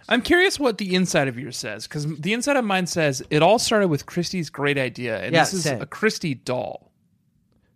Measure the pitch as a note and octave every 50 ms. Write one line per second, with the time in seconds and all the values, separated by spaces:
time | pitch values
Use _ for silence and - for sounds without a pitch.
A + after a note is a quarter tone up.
0 | - - A3 B3 - - E4 F4 F#4 G4 - - C#4+ B3 G#3+ - G#3 F#3 F#3 F#3
1 | F#3 E3+ - D#3+ C#3 C3+ A#2 A#2+ C3 A2+ B2+ - - A2+ G#2 A2 - - - D3+
2 | D3 D#3 E3 - D3 F#3+ A3 B3 A#3 C#4+ C#4 C4 A#3 G3+ F#3+ F#3 F3+ - - F3
3 | D#3 C#3+ C3 B2+ - - D3 D3+ D#3 F3+ G#3+ A#3+ - - A#3 G#3 G3+ F3+ D3 C#3
4 | - - - F3 E3+ - - F#3 D#3 - - - C#3+ C#3+ C#3+ C#3 C3 B2 - A#2+
5 | B2 A#2+ A2 F#2+ F#2 A2+ D#3+ E3 D3 - G3 F#3 D3+ D3+ C3 G#2 C#3 - - -
6 | G#3 A3 G#3+ - - D#3+ C3 A#2 - - B2+ B2+ A2 - - - _ _ _ _
7 | _ _ _ _ _ _ _ _ _ _ _ _ _ _ _